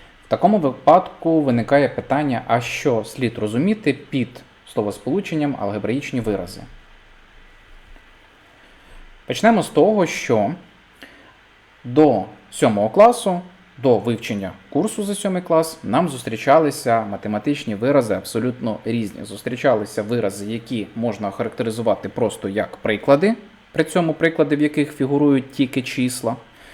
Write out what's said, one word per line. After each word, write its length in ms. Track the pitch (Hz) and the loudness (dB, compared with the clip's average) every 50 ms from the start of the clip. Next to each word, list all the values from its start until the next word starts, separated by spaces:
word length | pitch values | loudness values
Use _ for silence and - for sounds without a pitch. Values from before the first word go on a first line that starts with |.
| - - - _ _ | -20 -20 -20 _ _
В 40 | - | -4
такому 280 | 110 - - 190 220 | -2 2 4 2 4
випадку 840 | 196 151 131 123 - - 147 165 185 185 - - - - 165 160 160 | 4 2 0 -2 2 4 6 6 6 4 0 -14 -4 -2 2 2 2
виникає 480 | 147 131 117 117 110 - 143 143 139 123 | 4 2 2 2 2 4 4 4 4 2
питання, 520 | - - - - 135 147 151 139 120 110 - | 0 -6 -4 -2 -2 0 0 0 -2 -4 0
а 140 | - 117 123 | 0 0 0
що 420 | 123 - - - - 143 120 110 104 | 0 -4 -8 -2 0 0 0 0 -2
слід 340 | - - 127 127 110 113 | -6 -6 -2 -2 -2 -2
розуміти 560 | - 107 104 110 131 165 208 220 214 - 147 135 | -2 -6 -2 0 0 0 0 0 0 0 -2 -2
під 340 | - - - - 131 117 - - - - _ _ _ _ - - | -2 -8 -6 -4 -4 -4 -4 -8 -20 -20 _ _ _ _ -6 -4
словосполученням 840 | 120 107 101 98 - - 127 160 208 202 - 165 151 147 147 127 - | -2 -2 -2 -4 -6 -6 -4 -4 -4 -4 -4 -2 -2 -2 -2 -2 -4
алгебраїчні 600 | 104 98 104 104 - 107 123 143 - - 135 123 | -6 -6 -6 -4 -4 -4 -4 -4 -4 -4 -6 -4
вирази? 400 | 110 110 101 92 87 87 - 92 - - - - - - - - _ - - - - _ _ - - - - - _ - - - - - - - - - - _ _ _ _ _ _ _ _ _ - - - - - - - - - - - - _ | -2 -2 -2 -4 -4 -10 -12 -16 -18 -18 -20 -20 -20 -20 -20 -20 _ -20 -20 -20 -20 _ _ -20 -20 -20 -20 -20 _ -20 -20 -20 -20 -20 -20 -20 -20 -20 -20 _ _ _ _ _ _ _ _ _ -20 -20 -20 -20 -20 -20 -20 -20 -20 -20 -20 -20 _
Почнемо 360 | - 123 - 202 233 226 185 - | -6 -4 2 4 4 4 4 0
з 60 | - | 2
того, 360 | - 151 165 214 214 202 170 | 4 4 4 4 4 2 0
що 480 | 160 - - - - 120 107 98 123 175 - - - _ _ _ _ _ _ - - - - - - - _ _ _ _ _ _ _ _ _ - | 0 -2 -8 -2 0 0 2 2 0 -4 -8 -12 -20 _ _ _ _ _ _ -20 -20 -20 -20 -20 -20 -20 _ _ _ _ _ _ _ _ _ -12
до 400 | 120 123 151 156 143 117 95 98 - - - - - | 0 4 6 6 6 4 2 -2 -6 -14 -20 -20 -16
сьомого 380 | - - 143 120 107 101 107 - | -2 2 2 2 4 2 0 2
класу, 520 | - 196 214 240 240 - - 196 180 180 - - - - - _ _ | 6 8 8 8 8 4 -2 -2 -2 -2 -6 -12 -20 -20 -20 _ _
до 200 | 123 127 131 117 | -2 2 4 4
вивчення 540 | 98 98 120 117 110 - - 107 101 98 87 - - - - | 4 2 -2 -4 -4 -4 -6 -6 -6 -6 -8 -10 -14 -18 -4
курсу 340 | - 143 196 214 - 220 202 | -2 -2 -2 0 -4 -6 -6
за 120 | 202 202 | -6 -6
сьомий 260 | - - 196 185 175 | -4 -4 -4 -4 -4
клас, 380 | 180 - 165 160 160 160 - - - | -2 2 2 2 2 0 -6 -10 -6
нам 260 | - 113 156 190 156 | -2 0 0 0 0
зустрічалися 920 | 131 123 - 123 113 - - 135 143 165 156 143 143 - - 120 113 113 | -4 -8 -8 -8 -8 -4 2 4 4 6 4 2 -2 -2 -2 0 0 0
математичні 760 | 107 101 101 90 - 104 107 107 - 147 143 - - 120 104 | 0 -4 -8 -8 -6 -4 -6 -2 -2 -2 -4 -4 -4 -8 -6
вирази 380 | 98 117 139 143 139 117 107 95 | -2 0 2 2 2 2 2 -2
абсолютно 640 | 92 - - - 113 117 127 123 - 123 113 104 - - | -4 -4 -4 -4 -2 -2 -2 -4 -4 -6 -6 -6 -6 -4
різні. 380 | 113 120 117 110 95 - - - | -4 -2 -2 -4 -6 -8 -12 -14
Зустрічалися 800 | - 101 - - 120 123 120 - 135 117 104 104 - - 110 104 | -14 -14 -10 -8 -8 -8 0 2 2 2 2 0 -4 -6 -6 -4
вирази, 420 | 107 123 120 107 98 95 104 101 | -2 -2 -2 -2 -2 -4 -6 -8
які 420 | 107 113 110 - - 127 110 98 - - | -8 -8 -8 -6 -6 -6 -6 -6 -6 -6
можна 320 | 113 120 117 101 95 107 | -4 -4 -4 -4 -4 -6
охарактеризувати 840 | 98 - - 117 110 - - 117 113 110 120 107 113 98 - - 110 | -8 -4 -6 -6 -6 -4 -4 -4 -4 -4 -2 0 0 0 -2 -4 -8
просто 400 | - 120 117 101 - - - 98 | -2 -2 -2 -2 -2 -4 -8 -4
як 280 | 98 107 - - - | -2 -2 -4 -4 -8
приклади, 580 | - - 113 107 - - 139 139 147 185 214 240 - - - - _ _ _ | -6 -2 -2 -2 0 4 4 4 4 4 0 0 -2 -8 -20 -20 _ _ _
при 120 | - 165 160 | -2 -2 -2
цьому 300 | - - 180 165 160 151 | 0 0 0 0 0 0
приклади, 420 | - 165 165 165 - 151 143 147 | 2 0 0 2 2 2 2 2
в 60 | 143 | 2
яких 340 | 151 147 151 151 143 147 - | 0 0 2 0 -2 -2 -2
фігурують 560 | - 135 135 143 143 147 143 139 131 131 - | -4 -2 0 2 2 4 4 4 2 0 -4
тільки 300 | - - 135 127 - 139 | -2 -2 -2 0 0 -4
числа. 540 | 123 - - 135 127 123 123 - - 113 123 - - - - - - - | -4 -4 -2 -2 -2 -2 -2 -2 -4 -4 -4 -6 -12 -20 -20 -20 -20 -20